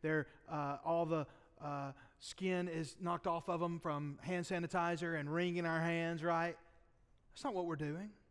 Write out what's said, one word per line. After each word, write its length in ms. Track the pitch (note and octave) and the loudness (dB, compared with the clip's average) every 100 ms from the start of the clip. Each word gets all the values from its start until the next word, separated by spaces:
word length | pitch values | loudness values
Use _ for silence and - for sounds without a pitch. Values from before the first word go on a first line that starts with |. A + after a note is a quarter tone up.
they're, 260 | D#3 D#3 C#3 - - | 2 0 0 -10 -8
uh, 280 | D#3 C#3+ C#3+ | -4 -4 -4
all 220 | - E3+ E3 | 0 2 4
the, 200 | D#3+ C#3+ - - - | 0 -2 -10 -20 -10
uh, 320 | D3 C#3+ C#3 C3+ - _ | -6 -4 -6 -8 -20 _
skin 480 | - - F#3 F3+ F3+ | -14 -2 0 2 0
is 300 | E3 D#3 - | -2 -4 -4
knocked 260 | F3+ F3 F#3 | -2 0 0
off 220 | E3+ - | -2 0
of 140 | E3+ | 0
'em 180 | E3+ E3+ | 0 -2
from 400 | E3 D3 D3 C#3 | -2 -2 -2 -6
hand 240 | D3+ F3+ E3+ | -2 -2 0
sanitizer 720 | F3+ E3+ F#3 E3+ E3+ E3+ D#3+ | 0 0 2 2 2 0 -2
and 160 | C#3+ | 0
wringing 320 | D#3+ F3 F3 E3+ | 2 2 2 2
our 160 | E3 | 2
hands, 420 | E3 E3 E3 E3+ | 4 2 0 0
right? 340 | E3 E3 E3+ E3 - - - - - - - | 2 4 2 -2 -14 -20 -20 -20 -20 -20 -20
That's 140 | - C#4+ | -6 -2
not 80 | |
what 120 | G3 F3 | 0 0
we're 120 | D#3 | 0
doing. 320 | D3 D#3+ G#3 - _ | -2 -4 -6 -12 _